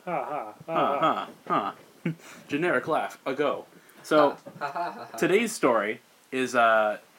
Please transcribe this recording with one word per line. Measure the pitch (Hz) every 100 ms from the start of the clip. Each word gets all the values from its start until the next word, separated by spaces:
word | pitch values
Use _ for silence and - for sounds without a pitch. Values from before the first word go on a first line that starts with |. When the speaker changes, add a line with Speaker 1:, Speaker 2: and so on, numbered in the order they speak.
Speaker 1:
Ha, | 180 156
ha, | 127 147 107 -
ha, | -
Speaker 2:
Ha, | 165 123 139
Speaker 1:
ha. | 156 104 90 - -
Speaker 2:
ha, | 156 98 - - _
ha. | 170 160 -
<laughs> | - -
Generic | 143 175 131 160
laugh. | 143 101 - 139
A |
go. | 135 143 - - - - -
So, | - 156 143
Speaker 3:
Ha, | - - -
ha, | 143
ha, | - -
ha, | 226 -
ha. | -
Speaker 2:
today's | 170 196 226
story | - 143 113 104 123 _ _ -
is, | 131 123
uh, | 123 113 110 107 107 -